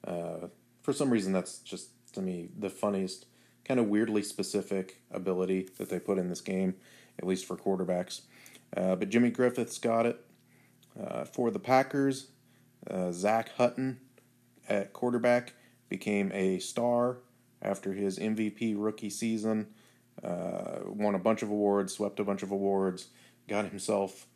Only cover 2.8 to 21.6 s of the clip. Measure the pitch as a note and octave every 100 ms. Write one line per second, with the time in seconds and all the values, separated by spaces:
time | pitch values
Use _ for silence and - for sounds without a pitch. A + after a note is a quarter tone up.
2.8 | G#2 G2 F#2 - - _ _ _ - B2+
3.8 | A2 G#2 A2+ G#2+ G2+ - F#2+ G2+ F#2 G2
4.8 | F#2 - _ F#2+ F#2 F2+ F#2 F#2+ F#2 -
5.8 | G2+ F2+ - F#2+ F2+ E2+ - F#2+ F#2+ F#2
6.8 | - - - - F2+ F#2 - F2 G2 F#2+
7.8 | F2+ F2+ F#2 - - - - - _ -
8.8 | F#2 F#2 G2 A2+ A#2+ A#2+ B2 A#2+ A#2 -
9.8 | A#2+ A2+ A#2 - - _ _ _ _ _
10.8 | _ - - - - - A#2+ G2+ A2+ C3
11.8 | C3 C#3+ C#3 C3+ - _ _ _ _ _
12.8 | - F#2 F2+ F2 G2+ A2+ A2+ - A#2+ B2
13.8 | C3 B2 - - _ _ _ _ - G#2
14.8 | G2 - B2 A#2+ B2 A#2+ A#2+ - - _
15.8 | _ F#2+ G#2+ G2+ G2 G2 F#2+ F#2 - -
16.8 | A#2+ A#2+ B2 B2 - _ _ _ G2+ G2
17.8 | G2 G2 G2 F#2+ A2 A2 G#2+ - A#2 G#2
18.8 | G#2+ G#2+ G#2+ - A#2 A2 A2 G#2+ G#2+ -
19.8 | - _ _ - - F2 - - - -
20.8 | - G#2 G#2 G2 F#2+ A2 G#2+ G#2